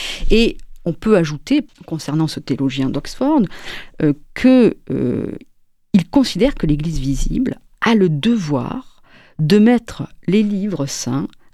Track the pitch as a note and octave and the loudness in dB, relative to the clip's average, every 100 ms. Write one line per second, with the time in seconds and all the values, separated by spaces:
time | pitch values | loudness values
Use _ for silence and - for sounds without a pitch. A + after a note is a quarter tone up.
0 | - - - G#3+ A#3 - - - F3 D#3 | -10 -2 4 4 4 0 -10 -10 -8 -4
1 | A3 G#3 D#3 D3+ - C#4+ - - - D#3+ | 2 2 2 -4 -2 -2 -2 -10 -12 -10
2 | - D3+ D#3+ - - A#2+ C3+ C#3 C3 - | -4 -2 -2 -4 -6 -2 -2 -2 -2 -4
3 | - - C4+ D#4 G3+ - - - - - | -8 -4 0 2 0 -4 -14 -14 -14 -2
4 | D#3 C#3 - - B3+ B3+ A3 - - C3+ | 0 0 -6 0 4 6 4 2 -6 -4
5 | B2+ A#2 - - - _ _ _ _ G3 | -2 -4 -6 -10 -16 _ _ _ _ 0
6 | - C#4 B3+ E3+ C4+ - E3 D3 D#3+ D3+ | 2 0 0 0 0 0 -2 0 -2 -4
7 | C3+ C3+ - - C4 - _ _ - G#3+ | -2 0 0 -2 -4 -6 _ _ 0 2
8 | F#3 D3 A3 A#3 D3+ C#3 A#2+ C4 - _ | 2 0 0 -2 -2 -4 -4 -8 -12 _
9 | _ - _ - D3+ G#3 G#3+ A#3+ - - | _ -20 _ -4 2 6 6 4 0 -10
10 | - - - G3+ G#3 G3+ G#3 F#3 F3+ - | -12 -10 -2 0 0 -2 -4 -4 -6 -6
11 | A#3+ C4 - - _ | -4 -4 -4 -10 _